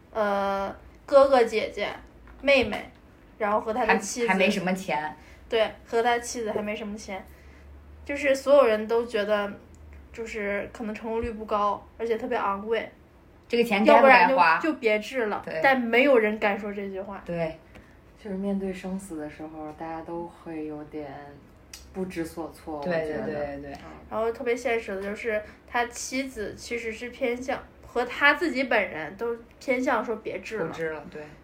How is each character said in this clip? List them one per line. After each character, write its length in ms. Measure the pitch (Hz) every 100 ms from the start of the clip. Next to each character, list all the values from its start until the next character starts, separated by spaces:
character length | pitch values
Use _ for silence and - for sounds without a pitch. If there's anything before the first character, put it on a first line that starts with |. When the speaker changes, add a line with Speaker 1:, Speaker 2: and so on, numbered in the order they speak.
| -
Speaker 1:
呃， 640 | 226 208 196 196 196 196 - - - -
哥 220 | 277 269
哥 160 | 262
姐 260 | 226 220 202
姐、 180 | - 180 - - - - -
妹 220 | 269 269
妹， 260 | 214 190 - - - - - -
然 140 | 208
后 80 | 214
和 120 | 220
他 140 | 220 226
的 100 | -
妻 240 | - 247
子。 40 | 233
Speaker 2:
还， 60 |
还 60 | 190
没 100 | 190
什 100 | 196
么 120 | 175
钱。 420 | 185 - 151 151 - - - -
Speaker 1:
对， 220 | 226 208 - -
和 160 | 233
他 160 | 240 240
妻 240 | 240 247
子 80 | 214
还 100 | 202
没 140 | 208
什 100 | 214
么 140 | 214 208
钱， 260 | - 190 226 - - - - - - -
就 120 | - 285
是 180 | 285
所 180 | 269 262
有 140 | 285 240
人 220 | 214 220
都 180 | 233 233
觉 180 | 214
得， 280 | 202 208 202 - - - - - -
就 140 | - 226
是 420 | 220 202 202 -
可 100 | -
能 100 | 208
成 160 | 214 226
功 140 | 226
率 80 | 240
不 140 | 214
高， 420 | 220 214 208 - - -
而 80 |
且 140 | 233 220
特 80 | 254
别 100 | 233
昂 300 | 196 202 214
贵。 240 | 226 - - - - - - -
Speaker 2:
这 80 | 233
个 40 |
钱 220 | 233 -
该 160 | 302 285
不 80 | 269
该 180 | 247 240
花？ 20 |
Speaker 1:
要 0 |
不 60 |
然 260 | 262 226 330
就， 120 | 330
就 60 | 285
别 180 | 220 214
治 280 | 214 262 214
了。 140 | 190
Speaker 2:
对。 160 | - 156
Speaker 1:
但 180 | 269 262
没 220 | 233 233
有 160 | 285 254
人 180 | 214 214
敢 180 | 214 196
说 140 | 208
这 160 | 202 196
句 100 | 190
话。 220 | 202 196
Speaker 2:
对。 320 | - 170 160 160 - - - - - -
Speaker 3:
就 100 | 214
是 80 | 190
面 220 | 202 196
对 140 | 190
生 260 | 185 185 190
死 200 | - 160
的 120 | 151
时 100 | 151
候， 300 | 156 160 151 151
大 80 | 165
家 160 | 165
都 220 | 165 170 170
会 400 | - 170 160 156
有 160 | 151
点 240 | 151 156 147 139 143 143 - - - - -
不 120 | 190 185
知 180 | 170
所 260 | 160 - 151
措， 320 | - 165 151
Speaker 2:
对， 100 | 143
Speaker 3:
我 140 | 165 156
觉 60 | 151
得。 60 |
Speaker 2:
对， 100 | 147
对， 260 | 147 143 139
对。 100 | 143
Speaker 3:
嗯。 160 | 139 - - -
Speaker 1:
然 80 | 214
后 140 | 226
特 100 | 226
别 140 | 240 247
现 240 | 254 226
实 160 | 226 190
的 40 |
就 140 | 202
是， 260 | 214 240 214 214 - -
他 180 | 247 233
妻 380 | - - 254
子 320 | 269 220 196 -
其 200 | - 240
实 160 | 226
是 180 | 214 240
偏 300 | 240 262 240
向， 220 | 262 240 - - -
和 180 | 233
他 300 | 240 - 285
自 160 | 294 349
己 140 | 254
本 260 | 262 233 190
人 260 | 156 151 196
都 200 | 233 233 - -
偏 200 | - 254
向 240 | 269 233
说 120 | 247 214
别 240 | - 185
治 180 | - 220
了。 80 | 165
Speaker 2:
不 60 |
治 160 | 156 160
了， 160 | 156 143
对。 140 | 151 151 -